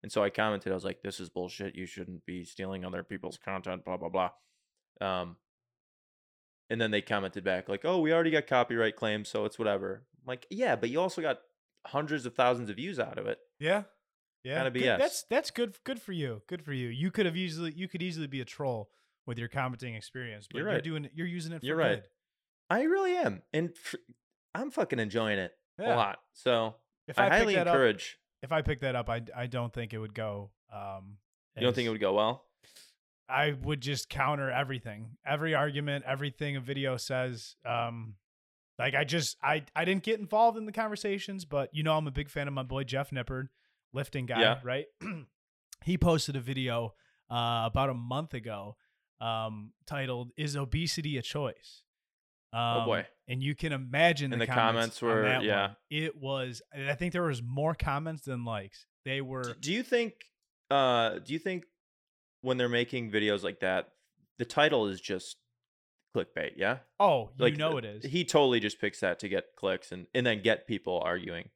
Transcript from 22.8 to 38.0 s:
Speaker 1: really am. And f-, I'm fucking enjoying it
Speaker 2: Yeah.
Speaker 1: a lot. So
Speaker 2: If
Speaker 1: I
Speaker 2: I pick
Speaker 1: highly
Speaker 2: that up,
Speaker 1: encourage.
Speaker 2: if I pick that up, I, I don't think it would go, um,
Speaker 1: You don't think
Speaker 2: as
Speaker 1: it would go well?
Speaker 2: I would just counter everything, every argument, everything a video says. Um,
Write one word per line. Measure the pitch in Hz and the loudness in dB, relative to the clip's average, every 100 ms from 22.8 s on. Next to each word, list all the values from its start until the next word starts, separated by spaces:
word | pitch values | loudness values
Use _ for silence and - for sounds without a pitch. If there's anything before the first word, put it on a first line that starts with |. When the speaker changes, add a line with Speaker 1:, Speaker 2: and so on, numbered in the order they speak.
Speaker 1:
really | 302 381 381 359 | 4 4 4 2
am. | 294 95 - | 0 -2 -4
And | 151 175 | -2 -2
f-, | 170 - - _ 120 _ _ _ | -4 -12 -12 _ -20 _ _ _
I'm | 175 277 | -8 -6
fucking | - 220 131 | -2 0 0
enjoying | 107 107 110 101 | 0 0 2 0
it | 90 _ _ - | -2 _ _ -6
Speaker 2:
Yeah. | 202 | 0
Speaker 1:
a | 123 | 4
lot. | 101 - _ | 2 0 _
So | - - 120 113 110 _ _ - | -2 2 4 2 -4 _ _ -8
Speaker 2:
If | - | 4
Speaker 1:
I | 120 | 6
Speaker 2:
I | |
pick | 180 | 6
Speaker 1:
highly | 226 | 6
Speaker 2:
that | 190 175 | 4 4
up, | |
Speaker 1:
encourage. | 165 127 101 - - _ _ | 6 6 4 -4 -14 _ _
Speaker 2:
if | 131 | -2
I | 160 | 0
pick | 139 143 | 0 0
that | 135 | 0
up, | 123 117 | -2 0
I, | 117 117 | -4 -4
I | - 123 | -8 -6
don't | 123 120 | -4 -4
think | 120 113 | -6 -8
it | 113 | -6
would | 110 | -8
go, | 107 110 101 98 _ _ | -6 -6 -6 -10 _ _
um, | 104 101 98 95 104 _ _ _ - | -12 -10 -10 -14 -20 _ _ _ -2
Speaker 1:
You | |
don't | 120 | 0
think | 123 117 | 2 0
Speaker 2:
as | |
Speaker 1:
it | |
would | 110 | 2
go | 101 | 4
well? | 98 110 123 _ _ - - - _ _ _ _ | 4 4 0 _ _ -20 -20 -20 _ _ _ _
Speaker 2:
I | 131 151 | 0 2
would | 139 127 151 | 0 -4 -4
just | 127 131 - | -2 -6 -6
counter | - 135 147 135 | -2 0 0 -2
everything, | 123 135 131 117 104 113 - - | -2 -2 -4 -8 -12 -14 -14 -4
every | 147 160 | -2 2
argument, | 151 147 143 147 143 131 | 2 2 0 -2 -4 -2
everything | 135 143 135 147 139 | -4 -4 -4 -4 -4
a | |
video | 123 139 135 127 | -4 -2 0 -2
says. | - 131 127 120 - - | -2 -2 -2 -4 -12 -12
Um, | 123 120 117 117 | -4 -2 -2 -4